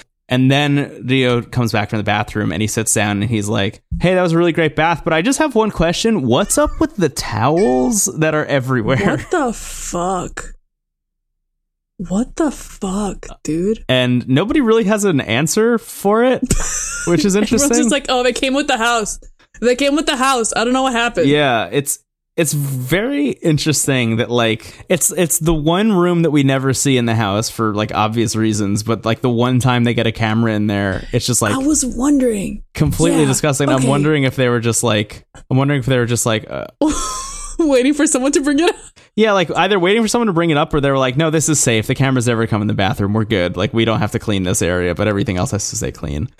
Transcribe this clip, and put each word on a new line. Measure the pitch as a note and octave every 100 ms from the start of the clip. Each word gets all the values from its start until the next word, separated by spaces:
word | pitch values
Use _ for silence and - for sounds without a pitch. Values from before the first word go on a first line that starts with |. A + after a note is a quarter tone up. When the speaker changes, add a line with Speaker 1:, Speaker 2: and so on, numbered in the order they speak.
| - _ -
Speaker 1:
And | B2+ C3
then | C#3 D3 C#3+ B2+ G#2+ G#2+
Leo | C3+ B2 A#2+
comes | A2+ - A#2
back | A2 G#2
from | A2
the |
bathroom | G#2 G#2 G#2+ A2 G2+
and | E2
he | G#2+
sits | - A2
down | - G#2 G#2
and | G2+
he's | A2+ G2+
like, | A2 G2 - _ E3
"Hey, | E3+
that | F#3
was | F3+
a | E3
really | F3
great | D#3+ D#3 -
bath, | D#3+ E3
but | -
I | D#3+
just | F#3+ C#4
have | D#4 A3
one | A3
question. | - E3 F3 A3+ G#3+ C3
What's | B2+ G#3 -
up | D4 -
with | D#4 -
the | D#3+
towels | - - G#2+ A#2+ E3 A3 B3+ B3+ G#3+ - -
that | D#3 D#3
are | D3
everywhere?" | C#3 B2+ B2+ G#2+ B2+ G3 C#4+
Speaker 2:
What | -
the | F4+ C4
fuck? | G#3+ - - - F3 F3 F#3 - - - - _ _ _ _ _ _ _ _ _ _ _ _ _ -
What | F3 F#3+ B3+ -
the | D#4+
fuck, | - - - F#3+ F#3+ G#3 - - -
dude? | - D#3 F#3+ A3 -
Speaker 1:
And | B2+ B2+ B2 A#2
nobody | C3 G3 D4+
really | A#3 A3+ G3
has | G#3+
an | G3+ D3+
answer | - A2+ D#3+ - A3+ A#3
for | - - G3 A3
it, | B3 B3
Speaker 2:
<laughs> | B3 - - - - - -
Speaker 1:
which | E3+ G3+
is | G3+
Speaker 2:
Everyone's | G#3+
Speaker 1:
interesting. | A3+ C#4+ A#3
Speaker 2:
just | A#3+
like, | C#4 C4+
"Oh, | B3+
they | B3
came | B3 C4+
with | C4+ D4
the | B3
house. | A#3 A#3 G#3 - - - _ -
They | A3+ B3
came | C#4 C#4+
with | D#4+
the | C#4+
house. | C4 B3+ A3 -
I |
don't | A#3
know | C4
what | C4
happened." | A#3 A#3 A#3 C#3
Speaker 1:
Yeah, | D3 C#3+ A#2 F2+
it's, | B2+ C#3 - _ _ _ -
it's | E3
very | D3 C#3+ C3+ B2+ E3+ A#3 C#4+ C#4+
interesting | - - D3+ - C#3+ - C3 A#2 A2+
that, | A2
like, | A#2+ A2+ A2 - - -
it's, | F3 -
it's | E3 E3+ -
the | D#3+
one | D#3+ D3+ E3+ A3
room | F#3+ F3 F3
that | E3
we | D3
never | C#3 C3+ C3+
see | B2+ C#3+ B2+
in | A#2
the | A2+
house | G#2+ G2+ A#2
for, | - A2 G#2
like, | G#2+
obvious | - G#2+ A2+ G#2+
reasons, | A2 A2 G#2 G2+ G2+
but, | A2 A2
like, | A2+ A2+
the | B2+
one | A#2 B2 B2+
time | B2+ B2
they | A#2+
get | A#2+ A2+
a |
camera | - A2+ A2 A#2
in | G#2+ G#2
there, | G2+ G2+ F#2 -
it's | B2 -
just, | B2
like, | G#2+
Speaker 2:
I | C4
was | C4+ D4 B3+
wondering. | A3+ C4+ C#4+ B3+ G#3 D#3+ - -
Speaker 1:
completely | - D3+ - E3 D#3+
Speaker 2:
Yeah, | C#3+
Speaker 1:
disgusting. | C3 D#3 C3+ C#3
I'm | C3
Speaker 2:
okay. | C3
Speaker 1:
wondering | C#3+ D3 D3+
if | C3+ C3
they | B2+
were | A#2+
just, | A#2 A2+
like, | A#2+ G#2+ G#2+ - - - -
I'm | C3
wondering | C#3 C#3+
if | B2
they | C3
were | A#2
just, | A#2 B2
like, | A2 D3+
uh | C2+ - -
Speaker 2:
<laughs> | D4+ C#4+ - - - - - -
Waiting | E4 C4 B3+
for | D4 D4
someone | C4 C4
to | D#4
bring | C#4 C#4+
it | F4
up. | - - - - -
Speaker 1:
Yeah, | G#3+
like, | G3 E3
either | D#3+ F#3 G3+
waiting | F3 G#3+
for | A3
someone | A#3+ A#3
to |
bring | E3 E3+
it | C#3+
up | D#3
or | D#3
they | C#3
were | C3+
like, | C3 B2+
"No, | D#3+
this | D#3 D3
is | D3
safe. | - A2+ G#2
The | C3
cameras | C3+ C3 A#2+
never | A2+ A2
come | A2
in | G#2+
the |
bathroom. | G#2+ F#2+ - G2+
We're | G#2+ G#2+
good. | G#2+ F2 E2+
Like, | G#2
we | A#2
don't | A2+ A2
have | G2+
to | A#2
clean | - G2
this | F2+ F#2
area, | E2+ F2+ F2+ E2+
but | G#2
everything | G2+ G2 F2+
else | -
has | G2+ -
to | G#2+
stay | C2+
clean." | - - C#2+ - -